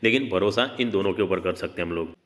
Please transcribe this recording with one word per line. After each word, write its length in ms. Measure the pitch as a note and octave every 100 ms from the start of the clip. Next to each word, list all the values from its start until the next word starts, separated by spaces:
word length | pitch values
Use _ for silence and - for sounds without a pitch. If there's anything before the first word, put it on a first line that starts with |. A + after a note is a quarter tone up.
लेकिन 260 | A2+ B2+ C3
भरोसा 480 | F#2 G2+ G2+ C3 -
इन 100 | A#2+
दोनों 220 | G2+ G2
के 100 | F#2
ऊपर 160 | F#2+ F#2
कर 140 | F2+
सकते 280 | F2 E2 -
हैं 80 | E2+
हम 60 | E2
लोग। 140 | D#2+ -